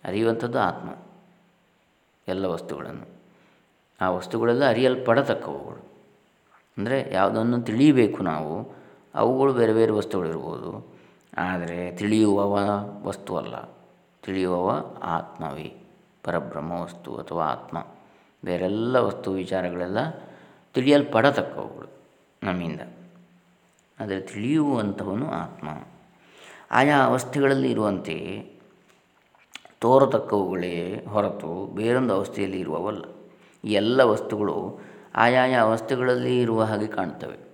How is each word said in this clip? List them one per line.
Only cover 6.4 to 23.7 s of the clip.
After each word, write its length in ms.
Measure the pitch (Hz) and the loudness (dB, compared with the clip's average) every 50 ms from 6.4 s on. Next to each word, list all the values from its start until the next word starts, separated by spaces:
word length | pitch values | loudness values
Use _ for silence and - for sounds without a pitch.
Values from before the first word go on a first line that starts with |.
| _ _ _ _ _ _ _ | _ _ _ _ _ _ _
ಅಂದರೆ 340 | - 101 113 131 135 - - | -6 -2 0 0 -2 -2 -2
ಯಾವುದನ್ನು 500 | 101 92 95 98 107 113 113 117 123 120 | 2 2 2 4 2 2 0 2 0 0
ತಿಳಿಯಬೇಕು 600 | 117 117 107 120 139 156 139 127 117 101 - - | -2 -2 2 6 6 6 8 6 4 4 2 -2
ನಾವು, 540 | 98 85 78 76 78 76 82 101 123 - - - - - - _ _ _ - | -2 -2 -2 -4 -4 -6 -6 -8 -8 -12 -16 -20 -20 -20 -20 _ _ _ 0
ಅವುಗಳು 380 | - 110 117 131 131 135 135 | 2 2 2 4 4 2 2
ಬೇರೆ 200 | 131 120 117 110 | 4 4 4 4
ಬೇರೆ 200 | 110 113 113 113 | 6 4 4 4
ವಸ್ತುಗಳಿರ್ಬೋದು, 1080 | 107 104 98 - - 95 87 80 82 78 65 82 85 62 - 85 - 113 - - - - - - _ _ _ _ - - | 4 0 0 0 -2 -4 -2 -4 -6 -6 -8 -8 -10 -10 -10 -10 -12 -12 -14 -18 -20 -20 -20 -20 _ _ _ _ -6 -6
ಆದರೆ 580 | 87 92 92 90 87 85 85 87 90 90 87 | -4 -4 -4 -4 -6 -6 -6 -6 -8 -8 -6
ತಿಳಿಯುವವ 600 | 90 104 104 107 110 110 104 101 101 98 101 101 101 101 101 104 101 101 101 101 - | -4 0 2 4 6 6 6 4 4 2 2 2 0 0 0 -2 -2 -4 -8 -12 -8
ವಸ್ತು 340 | - 90 - - - - 92 | -8 -8 -8 -8 -8 -6 -6
ಅಲ್ಲ. 200 | 78 - 52 60 - - - - - _ _ _ _ _ _ _ _ | -6 -6 -8 -10 -12 -14 -14 -20 -20 _ _ _ _ _ _ _ _
ತಿಳಿಯುವವ 760 | - - 95 95 92 90 90 87 90 98 123 151 - - - - | -10 -6 -4 -2 0 0 0 0 0 0 0 -2 -4 -8 -12 -10
ಆತ್ಮವೇ, 720 | - 87 85 82 82 - - - 82 73 69 76 80 - - - - - _ _ _ _ _ _ - | -6 -4 -4 -4 -4 -8 -12 -12 -10 -10 -10 -10 -12 -14 -16 -18 -20 -20 _ _ _ _ _ _ -6
ಪರಬ್ರಹ್ಮ 480 | - 87 82 - - - 73 73 82 | -4 -4 -4 -4 -4 -10 -8 -8 -6
ವಸ್ತು 440 | 87 87 87 87 - - - 69 - | -6 -6 -8 -10 -12 -16 -14 -12 -12
ಅಥವಾ 280 | - 78 - - 85 80 | -12 -10 -8 -4 -2 -2
ಆತ್ಮ. 420 | 76 62 - - - - 82 - - - - - _ _ _ _ _ _ _ - | -2 -2 -6 -8 -10 -10 -10 -10 -12 -20 -20 -20 _ _ _ _ _ _ _ -6
ಬೇರೆಲ್ಲ 520 | 92 90 87 90 92 101 107 113 120 131 | -4 -4 -2 -2 -2 -2 -2 -2 2 2
ವಸ್ತು 360 | 123 117 101 - - - 98 | 2 2 2 -2 -4 -6 -4
ವಿಚಾರಗಳೆಲ್ಲ 680 | 95 92 92 90 95 92 90 87 87 90 87 90 98 110 143 160 - - - - - - - - - _ _ _ _ | -4 -4 -4 -4 -4 -4 -4 -4 -4 -6 -6 -4 -2 -2 -4 -4 -8 -12 -18 -20 -20 -20 -20 -20 -20 _ _ _ _
ತಿಳಿಯಲ್ಪಡತಕ್ಕವುಗಳು 1120 | 135 127 143 143 143 143 147 - 113 117 143 139 - - - - - - - 50 - - - - - _ _ _ _ _ _ _ _ | 0 4 6 4 4 4 4 2 4 4 6 4 2 -4 -4 -8 -10 -10 -10 -12 -16 -18 -20 -20 -20 _ _ _ _ _ _ _ _
ನಮ್ಮಿಂದ, 380 | - 98 90 90 87 82 76 76 - - - - - - _ - _ _ _ _ _ _ _ _ _ _ | -4 -4 -4 -2 -4 -6 -6 -8 -10 -16 -18 -20 -20 -20 _ -20 _ _ _ _ _ _ _ _ _ _